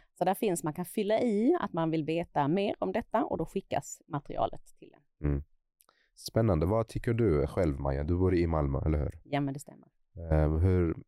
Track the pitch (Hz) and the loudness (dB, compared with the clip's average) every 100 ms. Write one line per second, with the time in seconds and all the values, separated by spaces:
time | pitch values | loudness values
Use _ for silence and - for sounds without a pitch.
0 | - - 175 202 214 170 156 165 175 - | -18 -4 -2 0 0 0 -2 -6 -4 -2
1 | 196 220 247 202 247 349 - 165 165 160 | 0 2 2 2 2 2 0 -2 -2 0
2 | 147 165 - 156 139 190 202 - 185 233 | -2 -2 -2 0 2 2 0 -2 -4 -4
3 | - 220 302 - 165 196 - - - - | -2 -2 -2 -4 -6 -8 -4 -6 -6 -12
4 | - 151 - - 110 - - - - - | -10 -8 -6 -4 -4 -6 -16 -20 -20 -20
5 | _ _ 73 71 73 _ _ _ _ _ | _ _ -4 -4 -6 _ _ _ _ _
6 | _ - - 113 113 80 82 113 113 - | _ -18 -4 0 2 4 2 0 -2 -4
7 | 123 113 110 73 76 - 85 67 69 67 | -2 2 4 4 2 0 0 0 -2 -2
8 | 76 87 92 87 85 78 71 65 78 73 | 0 2 2 2 2 2 0 0 0 0
9 | 69 - - 143 139 143 - - - _ | -2 -6 -6 -4 -2 -6 -12 -20 -20 _
10 | _ 87 82 78 76 78 92 90 85 - | _ -12 0 2 4 4 4 4 2 -2